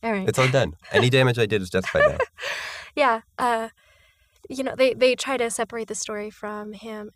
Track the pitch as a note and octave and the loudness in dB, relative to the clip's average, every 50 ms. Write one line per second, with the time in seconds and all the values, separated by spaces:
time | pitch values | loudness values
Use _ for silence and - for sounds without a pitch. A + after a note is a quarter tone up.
0 | - A3+ - - F#3+ G#3+ A3 - - C3 C3+ C3+ A2+ E2+ D#2 - - - - A#2+ | -4 -4 -2 -2 -2 0 2 2 2 4 4 2 2 0 -2 -10 -6 -2 2 2
1 | A#2+ B2 B2+ C3 C3 B2+ A#2 A#2+ A2+ F#2+ G#2+ G2+ F#2 F2+ - F#2+ F#2 - - - | 4 6 6 6 6 4 4 2 2 2 2 0 0 0 -2 -2 0 2 2 4
2 | - - - - B4+ - _ - - - - - - - - - - - - D4+ | 4 4 4 0 -4 -4 _ -10 -8 -8 -8 -8 -10 -12 -12 -14 -16 -6 0 2
3 | C#4 B3+ A3+ A3+ - _ _ - C4 A#3+ A#3 A3+ A3+ A3 - _ _ _ _ _ | 2 2 2 0 -4 _ _ -2 -2 0 0 -2 -4 -6 -12 _ _ _ _ _
4 | _ _ _ _ _ _ _ _ - - C4+ C4 C4+ - - B3+ C4 C4 - A3 | _ _ _ _ _ _ _ _ -18 -10 -6 -6 -6 -4 0 2 2 2 2 4
5 | B3+ B3+ B3 B3 - C4 C4+ B3 A#3 A#3 A3+ - A3+ - A#3+ A3+ A3 - G#3 - | 4 2 2 2 -2 -2 -2 -2 -2 -2 -2 -4 -6 -6 -6 -8 -8 -8 -8 -8
6 | - - G#3+ G#3 G#3 G#3+ G#3 - A3 G#3 G#3 G#3 G#3+ G#3+ G#3+ F#3+ A3+ A3+ G#3+ G#3+ | -8 -8 -8 -8 -8 -10 -12 -12 -10 -10 -8 -8 -10 -12 -12 -14 -14 -12 -12 -12
7 | G#3 G#3+ - | -12 -14 -14